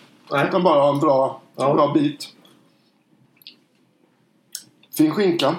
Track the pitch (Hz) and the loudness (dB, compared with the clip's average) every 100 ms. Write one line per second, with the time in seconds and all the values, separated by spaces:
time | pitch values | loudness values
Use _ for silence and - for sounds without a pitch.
0 | - _ - 139 170 185 175 147 143 143 | -18 _ -6 -4 -2 0 2 2 2 0
1 | 151 135 - - _ - 131 160 143 151 | 0 2 0 -4 _ -4 0 0 0 0
2 | 147 - - _ _ _ _ _ _ _ | -2 -4 -18 _ _ _ _ _ _ _
3 | _ _ _ _ - _ _ _ _ _ | _ _ _ _ -20 _ _ _ _ _
4 | _ _ _ _ _ - - _ _ - | _ _ _ _ _ -20 -20 _ _ -2
5 | 151 151 196 - 135 | 0 2 0 0 -2